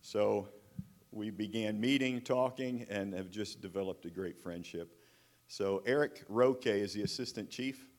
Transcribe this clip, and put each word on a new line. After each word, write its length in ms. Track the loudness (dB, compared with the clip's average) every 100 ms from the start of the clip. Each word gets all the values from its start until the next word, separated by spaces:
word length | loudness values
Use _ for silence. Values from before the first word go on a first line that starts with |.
So 480 | -4 2 4 2 -2 -14 -18 -14 -14 -16 _
we 180 | -8 -6
began 500 | -4 -2 0 0 2
meeting, 400 | 4 4 4 0
talking, 680 | 2 4 4 0 -4 -4 -2
and 240 | -2 -2
have 160 | -2 -6
just 300 | -4 -6 -6
developed 460 | -6 -2 -2 -4 -8
a 40 |
great 280 | -6 -6 -6
friendship. 580 | -8 -8 -6 -8 -10 -14 -20 _ _ _ _
So 360 | -2 2 2
Eric 400 | 2 2 2 -2 -4
Roque 380 | 6 6 6 2
is 280 | 2 2
the 80 | -2
Assistant 480 | -4 -2 -6 -6 -8
Chief 360 | -4 -6 -6 -14